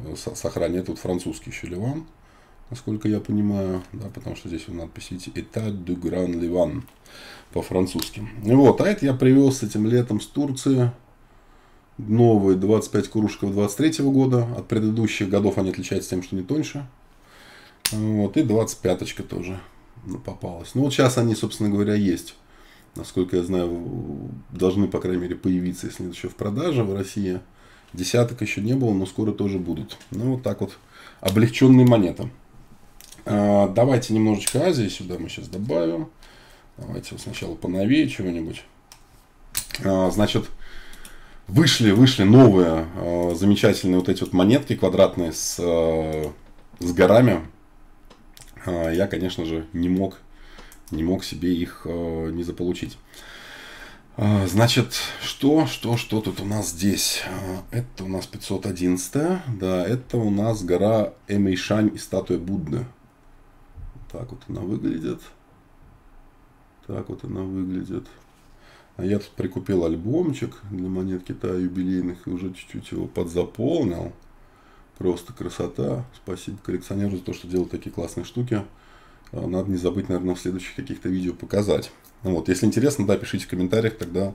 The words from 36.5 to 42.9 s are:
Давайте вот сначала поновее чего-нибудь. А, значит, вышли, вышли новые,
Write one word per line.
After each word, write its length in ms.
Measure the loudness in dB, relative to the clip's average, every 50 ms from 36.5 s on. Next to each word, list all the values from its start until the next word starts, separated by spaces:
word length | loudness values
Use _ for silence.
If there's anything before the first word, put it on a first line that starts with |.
| -20 -20 _ -20 _ -16
Давайте 320 | -12 -12 -12 -12 -12 -12
вот 80 | -14 -14
сначала 340 | -12 -12 -10 -10 -10 -10 -10
поновее 540 | -6 -6 -4 -2 0 2 2 4 2 2 0
чего-нибудь. 560 | -2 -4 -4 -4 -4 -4 -6 -6 -8 -12 -14 -20 _ _ _ -20 -20 -20 -20 _ -20 -20 _ _ _ _ -14 -8 -6 -6 -6 -6 -8 -4 -2
А, 260 | 0 2 2 2 2
значит, 360 | 2 2 2 2 2 -2 -2 -4 -8 -12 -12 -12 -12 -14 -14 -14 -16 -16 -18 -18 -18 -20 -20 -20 -20 -18 -6 2
вышли, 380 | 4 6 6 6 6 4 6 6
вышли 320 | 8 8 8 8 8 6
новые, 640 | 8 10 10 12 12 10 10 8 6 4 4 0 -2 -4